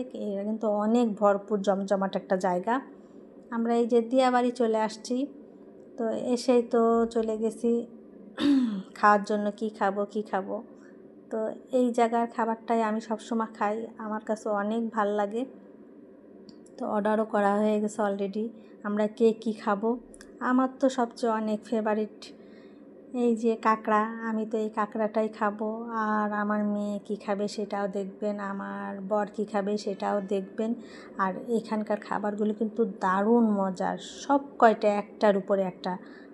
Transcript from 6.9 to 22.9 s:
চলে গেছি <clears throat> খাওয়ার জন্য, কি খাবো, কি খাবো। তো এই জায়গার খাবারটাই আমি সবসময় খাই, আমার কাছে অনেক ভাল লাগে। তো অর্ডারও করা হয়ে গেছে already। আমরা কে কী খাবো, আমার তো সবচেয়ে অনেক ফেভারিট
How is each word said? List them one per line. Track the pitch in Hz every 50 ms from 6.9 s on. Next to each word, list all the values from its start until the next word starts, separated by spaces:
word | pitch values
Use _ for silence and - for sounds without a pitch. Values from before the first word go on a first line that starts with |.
| 233 233 233
চলে | 226 - 226 220 220 220
গেছি | 214 226 220 214 - - 233 233 233 - - - - - - - - - - -
<clears throat> | - 285 285 277 262 247 226 202 190 - - -
খাওয়ার | - - 208 208 202 202
জন্য, | - 214 208 208 208 208
কি | - 226 214
খাবো, | 214 - 214 196 196 208 208
কি | 202 - 214
খাবো। | 208 - - 190 196 196 202 214 233 - - - - - - - - - - - - -
তো | 233 220 220 - - - - -
এই | - 254 247 240
জায়গার | 233 247 233 226 233 233 233
খাবারটাই | 233 - - 226 226 226 226 - - 233 226 226
আমি | 214 214 220
সবসময় | 220 - 220 214 - - 233 226 220 - - -
খাই, | 214 208 214 226 226 220 -
আমার | - 220 214 214 214 220
কাছে | - 214 214 - 226
অনেক | 208 202 202 208 220 233 233 220
ভাল | 214 220 208
লাগে। | 202 208 208 208 202 214 233 269 - - - - - - - - - - - - - - - - - - - - - - - - - -
তো | - 240
অর্ডারও | 220 214 208 202 214 214 214 220
করা | 220 - 208 202 202 202
হয়ে | 208 214 214 214 214
গেছে | 214 208 - -
already। | 208 202 202 202 196 196 196 214 220 233 - - - - - - -
আমরা | 208 208 208 214
কে | 208 214 - 226 226 220
কী | 220 - 226 214
খাবো, | - - 220 202 196 220 233 247 247 - - - - - - - -
আমার | 240 247 254 254 269 262 262 -
তো | 277 254
সবচেয়ে | 262 262 240 233 - - 254 226 220
অনেক | 220 220 214 214 214 -
ফেভারিট | - 240 220 214 214 214 220 214 208 - - - - - - - - - - - - - - - -